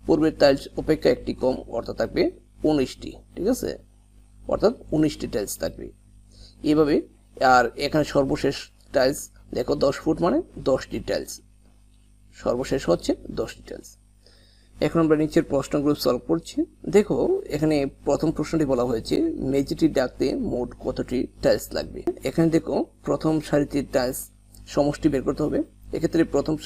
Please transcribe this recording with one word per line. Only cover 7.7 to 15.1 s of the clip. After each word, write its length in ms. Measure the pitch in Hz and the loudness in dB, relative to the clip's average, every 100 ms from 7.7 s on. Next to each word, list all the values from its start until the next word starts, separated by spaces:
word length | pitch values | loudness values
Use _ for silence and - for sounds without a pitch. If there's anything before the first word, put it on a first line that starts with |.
| - | 0
এখানে 260 | 139 151 | 0 0
সর্বশেষ 520 | 139 143 139 147 135 - - _ - | 2 2 2 0 0 -2 -10 _ -2
টাইলস 280 | 139 131 151 - - - | 2 2 0 -10 -18 -8
দেখো 200 | 113 123 - | -6 -2 0
দশ 100 | 139 - | 0 0
ফুট 160 | 156 160 | -2 0
মানে 160 | 170 302 - 151 | 2 0 -2 -4
দশটি 340 | 135 131 - 120 | 0 0 -2 -8
টাইলস, 320 | - 80 - - - _ _ _ _ _ _ _ - - | -4 -4 -6 -14 -18 _ _ _ _ _ _ _ -20 -6
সর্বশেষ 440 | 120 120 139 135 - | -2 -2 -2 -2 0
হচ্ছে 240 | 175 - - - - | 0 0 -4 -6 -6
দশটি 240 | - - - | -6 -10 -16
টাইলস। 240 | - - - _ _ - - - _ _ - | -16 -16 -20 _ _ -20 -20 -20 _ _ -4
এখন 220 | 151 165 | 0 2
আমরা 160 | 156 | 4